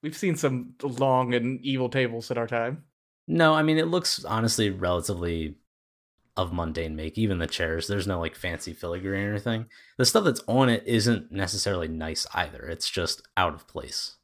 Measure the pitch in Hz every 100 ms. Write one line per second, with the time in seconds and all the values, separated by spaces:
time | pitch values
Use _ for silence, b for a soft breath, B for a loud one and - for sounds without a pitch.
0 | 151 156 196 160 147 127 120 - 143 123
1 | 135 127 123 123 117 131 139 131 127 135
2 | 123 117 117 120 113 117 117 151 - _
3 | _ _ - 165 160 156 156 160 165 175
4 | 170 - - 110 113 113 107 92 90 87
5 | 82 92 85 85 78 - _ _ _ _
6 | _ _ _ - 90 87 82 80 82 78
7 | 80 92 110 90 80 - 85 82 - 101
8 | 95 90 82 - 92 82 - 82 87 87
9 | 95 98 101 104 113 113 117 B B B
10 | 127 220 190 123 - 123 131 117 - 117
11 | 107 113 78 95 95 98 - 92 80 80
12 | 80 80 - - 82 - - 82 - -
13 | 85 - - - 90 80 - 78 67 -
14 | - -